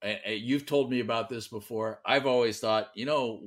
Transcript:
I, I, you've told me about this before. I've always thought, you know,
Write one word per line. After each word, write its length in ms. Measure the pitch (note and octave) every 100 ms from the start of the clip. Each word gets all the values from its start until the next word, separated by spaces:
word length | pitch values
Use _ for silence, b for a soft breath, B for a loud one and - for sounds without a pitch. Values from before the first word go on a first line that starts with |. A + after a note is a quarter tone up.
I, 200 | G2+ G2+ G2
I, 40 |
you've 360 | A2 A#2 C#3+ C#3
told 240 | C#3+ B2+
me 120 | B2+
about 260 | A2+ A2+ A2
this 220 | A#2+ A2
before. 500 | A2 - A2+ A2 A2 -
I've 200 | C#3 C3+
always 360 | B2+ A#2 G#2
thought, 300 | A2+ A2 - G#2
you 100 | C3
know, 360 | D3+ A#2+ A2+